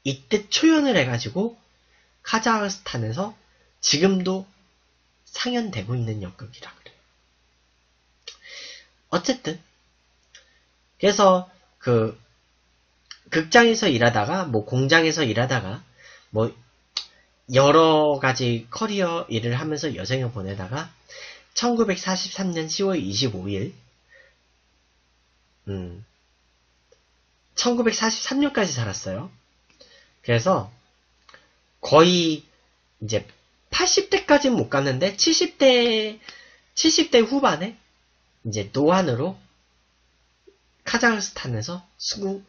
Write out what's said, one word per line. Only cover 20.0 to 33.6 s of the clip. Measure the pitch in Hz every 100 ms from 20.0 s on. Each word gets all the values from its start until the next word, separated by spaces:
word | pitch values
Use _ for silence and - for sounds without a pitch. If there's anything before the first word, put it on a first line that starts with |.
| 95 131 123
보내다가 | 117 95 101 92 131 170 - _ - - - _
천구백사십삼 | - 240 233 214 180 - 185 185 - 190
년 | 165 160
시월 | - 196 180
이십오 | 95 101 127 98 92
일, | 98 127 - _ _ _ - _ _ _ _ _ _ _ _ _ _ _ _ _ _ -
음, | 98 90 87 113 _ _ _ _ _ _ _ _ _ _ _ _ _ _
천구백사십삼 | - 247 240 226 220 220 220 - 262
년까지 | 285 269 185
살았어요. | 131 110 95 95 95 170 - _ _ _ _ - _ _ _
그래서 | - 117 180 175 98 - _ _ _ _ _ - _ _ _ _
거의 | - 147 175 180 165 151 - _ _ _ _ _
이제 | 107 107 - _ _ _